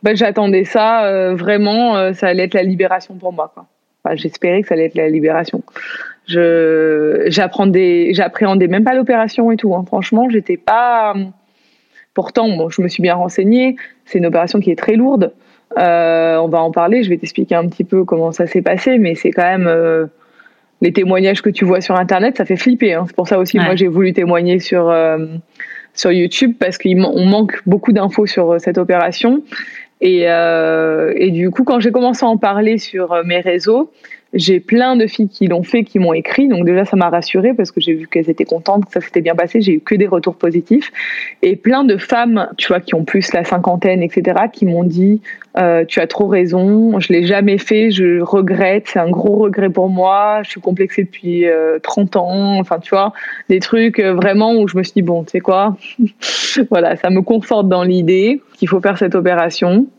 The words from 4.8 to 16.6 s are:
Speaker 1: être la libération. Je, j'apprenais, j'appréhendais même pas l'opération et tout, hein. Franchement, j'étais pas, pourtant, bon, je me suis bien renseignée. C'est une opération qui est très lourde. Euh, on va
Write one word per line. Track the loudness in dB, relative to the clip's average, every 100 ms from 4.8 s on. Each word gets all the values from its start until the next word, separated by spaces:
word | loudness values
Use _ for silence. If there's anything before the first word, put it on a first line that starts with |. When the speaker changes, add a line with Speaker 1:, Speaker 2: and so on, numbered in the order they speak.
| -2
Speaker 1:
être | -2
la | -2
libération. | 0 0 -2 -4 -8 -12 -18 -16 -14 -16 -18 -6
Je, | 0 2 2 2 2 0 0 0 0 0
j'apprenais, | 0 -2 0 0 2 2 2 0
j'appréhendais | 0 -2 -2 -2 0 0
même | 2
pas | 0 0
l'opération | 0 0 0 0 0
et | 0
tout, | 0 -2
hein. | -4
Franchement, | -4 0 0 2
j'étais | 0 -2 -4
pas, | 0 0 2 0 0 -4 -8 -12 _ _ _ _ _ _ _
pourtant, | -8 -4 -2 0
bon, | -2 -4
je | -2
me | -4
suis | -2
bien | -2 0
renseignée. | -2 -2 2 2 2 -2 -10 _ _
C'est | -2
une | 0
opération | 0 0 0
qui | -2
est | -2
très | 0 2
lourde. | 2 2 0 -4 _ _ _ -2
Euh, | 2 2 2 2 2 0
on | 0
va | 0